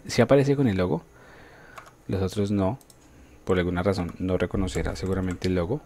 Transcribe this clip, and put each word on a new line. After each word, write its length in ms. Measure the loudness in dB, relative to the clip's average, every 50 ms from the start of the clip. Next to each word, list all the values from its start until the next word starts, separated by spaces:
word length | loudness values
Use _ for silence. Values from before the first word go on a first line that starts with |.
| -6
sí 160 | -4 0 2 4
aparece 320 | 6 6 4 4 4 2
con 140 | 2 2 2
el 80 | 2
logo, 260 | 2 0 0 -2 -2 -6 -8 -20 -20 -20 -20 -20 -20 -20 -20 -20 -20 -20 -20 -20 -20 -20 -20 -20 -18 -10
los 160 | -6 -4 -2 -2
otros 280 | -2 -2 -2 -2 0
no, 280 | 0 0 0 0 -2 -4 -10 -18 -20 -20 -20 -20 -20 -20 -20 -20 -20 -8 -2
por 140 | 0 2 2
alguna 240 | 2 0 0 0 2
razón 320 | 2 0 0 -2 -6 -6 -6
no 180 | -2 0 0
reconocerá 580 | 0 0 0 -2 -2 -2 -2 -2 -4 -4 -4 -4
seguramente 540 | -4 -4 -2 -2 -2 -2 -2 -4 -2 -2 0
el 60 | 0
logo. 260 | 0 0 -2 -4 -6 -8